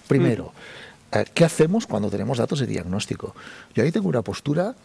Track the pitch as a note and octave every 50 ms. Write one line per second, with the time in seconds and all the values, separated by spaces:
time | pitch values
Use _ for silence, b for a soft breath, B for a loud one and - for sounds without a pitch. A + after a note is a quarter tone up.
0 | - - C#3 C3+ - B2+ A2+ - D#2+ - - B B B B B B B B B
1 | B - - G#2+ G#2 - - - E3 D#3 - - D#3+ D#3+ G3 A#3 - - G#2+ G#2
2 | G#2 G2 G2 G2 G2+ B2 C3+ A#2 A2+ - - C#3 B2 G#2+ G#2+ G2+ E2+ F2 F#2 G#2+
3 | - - G#2+ - - G2 - B B B B B B B B C#3+ B2+ D#3+ - A3
4 | G3 F3+ C#3 A#2 G2+ G2+ F#2+ - - C#3+ D3 E3+ F#3 A3+ C4 - B